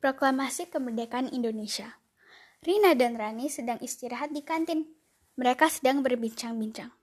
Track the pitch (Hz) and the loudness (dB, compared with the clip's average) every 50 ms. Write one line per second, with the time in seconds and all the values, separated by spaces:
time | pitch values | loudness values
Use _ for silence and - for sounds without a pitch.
0 | - 277 262 269 - 269 269 262 269 254 247 - 349 349 - 311 262 247 226 220 | 0 0 0 2 2 2 2 2 0 -4 -4 -6 -8 -6 -4 -6 -4 -2 -4 -4
1 | 233 233 - 247 262 254 - 254 233 226 220 220 214 208 - - 208 226 - _ | -4 -4 -4 -4 -4 -4 -4 -2 -2 -2 -4 -4 -6 -6 -6 -8 -8 -10 -16 _
2 | _ _ _ _ _ _ - - - _ _ _ - 320 359 415 427 381 320 240 | _ _ _ _ _ _ -20 -20 -20 _ _ _ -2 0 4 6 8 8 8 6
3 | 254 240 240 233 214 214 220 226 247 302 285 - 247 233 240 220 - 240 - - | 4 2 2 -2 -4 -4 -4 -4 -6 -6 -6 -4 -4 -4 -4 -4 -4 -10 -10 -8
4 | - 240 247 240 277 294 302 294 285 - 330 330 330 330 330 311 320 - - _ | -8 -10 -6 -6 -6 -4 -4 -6 -4 -4 -2 -2 0 0 0 -2 -2 -4 -8 _
5 | _ _ _ _ _ _ _ - 254 247 247 247 311 320 - - - 254 269 285 | _ _ _ _ _ _ _ 0 2 2 4 6 4 4 4 2 2 4 4 4
6 | 269 254 247 233 226 226 220 - - 233 226 226 220 214 220 - 240 240 _ _ | 4 2 2 0 -2 -4 -6 -6 -8 -6 -4 -4 -4 -6 -6 -10 -14 -14 _ _